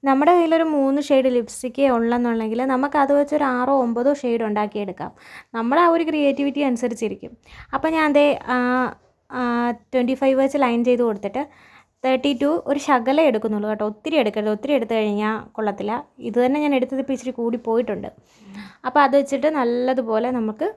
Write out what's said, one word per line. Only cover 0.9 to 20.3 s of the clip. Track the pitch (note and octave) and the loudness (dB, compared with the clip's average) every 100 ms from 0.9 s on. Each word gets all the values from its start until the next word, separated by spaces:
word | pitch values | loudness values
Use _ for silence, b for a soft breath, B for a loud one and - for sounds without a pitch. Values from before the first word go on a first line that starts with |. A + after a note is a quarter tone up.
| C#4 C#4+ | 0 2
ഷെയ്ഡ് | C4+ C4 B3 | 2 4 0
ലിപ്സ്റ്റിക്കേ | A3+ - B3+ B3 C#4 A#3 | -2 -8 -10 0 2 2
ഉള്ളെന്നുണ്ടെങ്കിൽ | A#3 A#3+ A#3+ A3+ A3 A3+ C4 | 2 0 0 -2 -2 -2 -2
നമുക്കത് | B3+ C#4 D4 C#4 C#4+ | 0 0 0 2 2
വെച്ചൊരു | C#4+ D4 C#4 B3 | 2 0 0 0
ആറോ | B3+ C#4 | 0 2
ഒമ്പതോ | A#3+ A#3 B3+ C#4+ | 0 0 0 0
ഷെയ്ഡ് | B3+ A#3 A3 | -2 -2 -2
ഉണ്ടാക്കിയെടുക്കാം. | G#3 G#3 G#3 G3 F3+ - - B B B A3+ | -2 -4 -4 -8 -8 -12 -12 B B B -6
നമ്മുടെ | A#3 D4 | 0 4
ആ | F4 | 4
ഒരു | E4 D#4+ | 4 0
ക്രിയേറ്റിവിറ്റി | D#4 C#4+ C#4 C#4+ C#4 C#4 | 2 0 2 -2 0 -2
അനുസരിച്ചിരിക്കും. | A#3+ B3 G#3+ G#3+ F#3+ - - B B B C4+ | -2 -4 -4 -6 -8 -14 -18 B B B -4
അപ്പോൾ | D#4 D#4+ | -2 0
ഞാൻ | D#4 C#4+ | 2 4
ദേ, | D4 C4+ - B3 | 4 2 -2 0
ആ, | B3 B3 B3 - _ _ _ | 0 0 -2 -6 _ _ _
ആ, | B3 B3 A#3+ A#3+ A#3 _ | -6 -2 -2 -2 -4 _
ട്വൻറ്റി | C4 B3 C4 | -2 0 2
ഫൈവ് | C4+ C4+ | 2 4
വെച്ച് | C4+ C#4+ C4 | 2 2 0
ലൈൻ | A#3 A#3+ | 2 2
ചെയ്ത് | B3 A#3+ | 2 2
കൊടുത്തിട്ട് | G#3 G3+ A#3+ D#4+ b b b b _ | 0 -4 -6 -8 b b b b _
തേർട്ടി | C4 C4 C#4+ C4+ | 0 0 0 0
ടു | C#4+ E4+ - | 0 0 -2
ഒരു | C#4 C#4+ | -4 0
ശകലം | C4 A#3 C#4+ D#4+ | 0 2 2 2
എടുക്കുന്നുള്ളൂ | A3 A3 G#3 G#3 | 2 -2 -4 -4
കേട്ടോ. | G#3+ G#3+ | -4 -4
ഒത്തിരി | G#3+ D#4 D#4 | -6 -2 0
എടുക്കരുത്. | G#3+ G#3+ G#3+ G#3+ | 0 -2 -2 -4
ഒത്തിരി | - C#4+ | 0 -2
എടുത്തു | G#3+ A3+ | 0 -2
കഴിഞ്ഞാൽ | G#3+ G#3 G#3+ A3 - - | 0 -2 -2 -4 -10 -6
കൊള്ളത്തില്ല. | G#3+ G3+ G3+ A#3+ D4 _ A#3+ | -6 -4 -6 -6 -8 _ -4
ഇത് | A#3+ B3 | 0 2
തന്നെ | C#4+ D4 | 2 2
ഞാൻ | C4+ | 0
എടുത്തത് | B3+ C4 | 0 -4
ഇപ്പോൾ | C4 C4+ | -4 -4
ഇച്ചിരി | B3+ B3+ | -6 -4
കൂടി | A#3 A#3 A3+ | -4 -4 -2
പോയിട്ടുണ്ട്. | A3+ A#3 G3 - - B B G3+ G3 G3+ B B3+ | -2 0 -6 -8 -16 B B -20 -18 -18 B -2
അപ്പോൾ | D4 C#4 | 2 4
അത് | C#4 | 4
വെച്ചിട്ട് | C#4 C#4 D4 D#4 | 2 0 0 0
നല്ലതുപോലെ | A#3+ A#3+ B3+ C4 A3+ A3 A#3+ | -2 0 0 -2 0 -2 -2